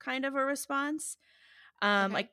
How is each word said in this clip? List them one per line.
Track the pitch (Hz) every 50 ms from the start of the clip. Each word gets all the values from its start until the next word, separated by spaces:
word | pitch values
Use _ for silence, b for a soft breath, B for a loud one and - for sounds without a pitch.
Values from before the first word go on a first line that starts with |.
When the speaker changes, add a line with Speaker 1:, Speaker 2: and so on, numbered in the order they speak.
Speaker 1:
kind | - 262 254 262 269
of | 277 269
a | 277 269
response. | 277 285 277 - - 277 277 285 294 311 302 - - - b b b b b b b b b b b b b
Um, | - 202 208 202 196 196
Speaker 2:
Okay. | -
Speaker 1:
like, | - 202 -